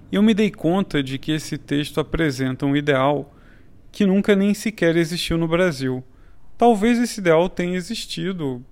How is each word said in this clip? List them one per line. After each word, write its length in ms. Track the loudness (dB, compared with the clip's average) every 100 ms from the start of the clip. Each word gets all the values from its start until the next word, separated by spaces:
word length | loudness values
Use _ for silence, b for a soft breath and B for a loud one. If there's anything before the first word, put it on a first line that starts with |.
| B
E 60 | 2
eu 60 |
me 120 | 4
dei 160 | 4 2
conta 500 | 0 0 0 0 -2
de 160 | -2 -6
que 140 | -4
esse 260 | -4 -4 -8
texto 440 | -4 -4 -2 -4
apresenta 640 | -4 -2 -2 -2 -4 -2 -2
um 80 |
ideal 580 | 0 2 2 2 0 -4 B B B B B -10
que 120 | 0
nunca 300 | 2 2 4
nem 180 | 2 2
sequer 440 | 0 -4 0 2 2
existiu 420 | 0 -2 -2 0
no 80 | 0
Brasil. 560 | 2 0 0 -4 -4 -8 b b b b 2
Talvez 400 | 4 4 2 2
esse 220 | 0 -2
ideal 280 | 2 4 2
tenha 280 | -2 -4 -4
existido 880 | -6 -10 -8 -8 -6 -4 -6 -8 -12